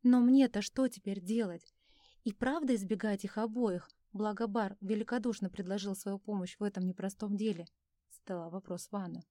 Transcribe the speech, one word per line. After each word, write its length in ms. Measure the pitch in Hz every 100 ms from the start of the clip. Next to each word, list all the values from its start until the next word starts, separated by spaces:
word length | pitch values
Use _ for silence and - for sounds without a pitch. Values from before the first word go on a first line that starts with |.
«Но 180 | 247 247
мне-то 420 | 240 269 254 208
что 260 | 202 - 262
теперь 320 | - - 196
делать? 540 | 175 226 208 175 _ _ _ _ - _
И 80 | -
правда 420 | - 247 311 277
избегать 500 | 233 190 208 214 196
их 120 | 196 -
обоих? 540 | 226 226 226 180 - _ _
Благо 340 | 196 214 202 226
Бар 300 | 208 196 202
великодушно 680 | 196 220 226 240 233 220 190
предложил 480 | - 180 202 196 190
свою 220 | - 196
помощь 380 | - 202 180 -
в 40 |
этом 220 | 208 196
непростом 520 | 185 180 190 - 214 202
деле», 300 | 220 175 170 _ _ _ _
задала 400 | - - 180 165
вопрос 380 | 185 - 175 -
Ванна. 320 | 202 180 170 -